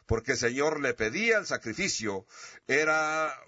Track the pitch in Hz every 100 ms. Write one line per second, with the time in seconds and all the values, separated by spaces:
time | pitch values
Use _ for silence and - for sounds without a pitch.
0 | - 113 131 123 120 127 151 156 139 117
1 | 110 151 233 220 170 127 117 110 190 -
2 | 110 98 - - - - - 139 156 156
3 | 156 156 156 131